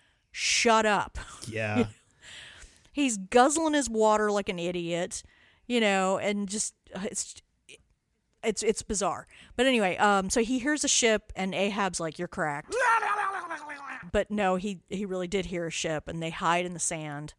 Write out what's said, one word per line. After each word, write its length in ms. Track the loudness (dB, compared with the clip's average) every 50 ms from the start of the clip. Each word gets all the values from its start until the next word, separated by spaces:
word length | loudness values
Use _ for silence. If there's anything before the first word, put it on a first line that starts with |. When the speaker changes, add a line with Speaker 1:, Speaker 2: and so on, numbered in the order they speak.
| _ _ _ _ _ _
Speaker 1:
Shut 540 | -8 -4 -2 0 2 4 4 6 6 6 4
up." 320 | 4 2 2 0 -2 -8 -12 -14 -14
<laughs> 160 | -16 -14 -12
Speaker 2:
Yeah. 400 | -8 -6 -4 -2 0 0 0 0 0 -4 _ _ _ _ _ -20 -20 -18 -18 -18 -20 -20 -20 -20 -20 -20 _ _ _ -2
Speaker 1:
He's 240 | 0 0 0 0
guzzling 560 | -4 -2 4 6 6 6 6 4 2 2 2 2
his 160 | 0 0 0
water 420 | 0 2 4 4 4 4 2 2
like 160 | 0 0 -2 -2
an 100 | -4 -4
idiot, 640 | -4 -4 -4 -4 -4 -4 -4 -4 -4 -4 -6 -10 -12 _ _ _ _ _ _ _ _
you 140 | -2 0 2
know, 380 | 4 4 4 4 2 2 0 0
and 280 | 0 0 -2 -2 -2
just, 260 | -4 -4 -4 -4 -6 -8 _ _ -14 -10
it's, 460 | -8 -8 -6 -6 -6 -8 -8 -12 -18 -20 _ _ _ _ -20 -20 -20 _ _ _ _ _ _ _ _ _ _ _ _ -4
it's, 180 | -2 -2 0 0
it's 200 | 0 0 0 -2
bizarre. 420 | -4 -2 0 0 0 -2 -4 -8 -16 -20 -20 -20 -6 -2
But 80 | 2 4
anyway, 320 | 4 4 4 4 2 2
um, 320 | 4 4 4 4 4 2 2
so 120 | 2 2 2
he 160 | 2 0 0
hears 240 | 2 0 0 2 2
a 40 |
ship, 460 | 2 2 4 4 4 4 2 0 -4 -6
and 180 | -6 -4 -2 0
Ahab's 440 | 0 0 0 0 0 -2 -2 -2 -4
like, 180 | -6 -6 -6 -6
"You're 80 | -8 -6
cracked." 440 | -4 -2 -2 -2 -2 -4 -6 -4 -2 0 2 4 4 2 2 0 -2 -2 -2 -4 -4 -6 -8 -8 -10 -10 -10 -12 -14 -14 -14 -14 -14 -14 -10 -4
But 180 | -2 -2 -2 -2
no, 240 | -2 0 0 0 0
he, 220 | 0 -2 -6 -8 -10 -10 -10
he 160 | -8 -6 -6
really 220 | -4 -4 -6 -4
did 200 | -2 -2 -4 -2
hear 180 | -4 -4 -4 -4
a 40 | -4
ship, 360 | -4 -4 -4 -2 -4 -4 -6
and 140 | -6 -6 -6 -6
they 60 | -6
hide 360 | -4 -2 0 2 2 2 0
in 80 | -2 -4
the 60 | -6
sand. 540 | -4 -4 -4 -6 -6 -8 -8 -10 -10 -12 -14